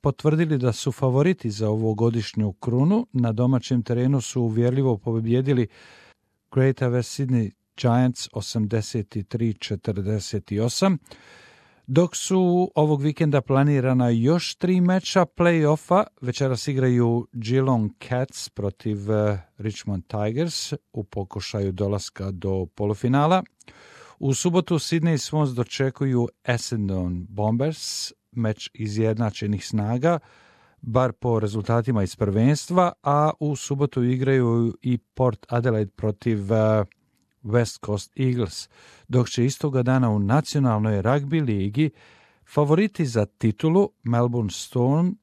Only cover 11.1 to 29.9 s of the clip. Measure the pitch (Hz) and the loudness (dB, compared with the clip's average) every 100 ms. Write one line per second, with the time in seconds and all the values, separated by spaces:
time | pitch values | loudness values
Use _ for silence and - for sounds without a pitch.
11.1 | - - - - - _ _ - 131 175 | -20 -20 -20 -20 -20 _ _ -2 0 0
12.1 | - - 185 180 175 185 - 151 147 143 | -2 -2 2 4 2 0 0 2 2 0
13.1 | 147 160 143 - 135 143 143 127 127 123 | 0 0 0 2 2 4 2 2 2 2
14.1 | 117 120 170 - - 180 185 180 185 - | 2 2 0 -2 -4 0 2 4 2 0
15.1 | 196 170 - 175 170 147 156 - 180 - | 0 0 2 2 4 4 2 2 2 2
16.1 | _ 123 120 135 127 - 131 131 123 120 | _ -6 -2 -2 -2 -2 0 2 4 4
17.1 | 120 113 123 110 131 131 123 107 - - | 0 -4 -10 -2 0 2 2 0 -4 -6
18.1 | 127 127 - - - 101 - 113 104 101 | -4 -4 -8 -16 -6 -6 -4 -6 -6 -2
19.1 | 107 104 98 - _ 107 101 - 98 - | 0 2 -2 -6 _ -8 -8 -6 -6 -6
20.1 | 107 104 117 170 - - 143 _ - 101 | -4 -4 -2 -4 -6 -8 -10 _ -12 -10
21.1 | - 95 107 - 110 98 92 101 101 - | -10 -8 -10 -8 -4 -4 -2 -2 -2 -6
22.1 | - 95 92 95 95 90 - 104 107 123 | -10 -10 -6 -4 -4 -4 -4 -4 -2 0
23.1 | 135 151 185 - _ - - - - - | 2 2 0 -2 _ -20 -20 -20 -20 -20
24.1 | - 135 131 180 175 175 160 - 165 165 | -6 -4 0 0 0 0 -2 0 0 2
25.1 | 151 - 151 143 123 123 - 135 - 135 | 0 -2 0 0 -2 -4 -2 -4 -2 -2
26.1 | 123 120 _ - 120 - 117 101 95 90 | 0 -2 _ -4 -4 -2 -4 -2 -2 -2
27.1 | 90 90 101 107 117 143 156 - - - | -4 -8 -2 0 0 -2 -4 -10 -10 -10
28.1 | - _ 120 110 107 - - 107 104 110 | -14 _ -4 -4 -4 -10 -10 -6 0 0
29.1 | 110 113 - 104 104 - 110 104 | 0 -2 -2 -4 -4 -4 -4 -2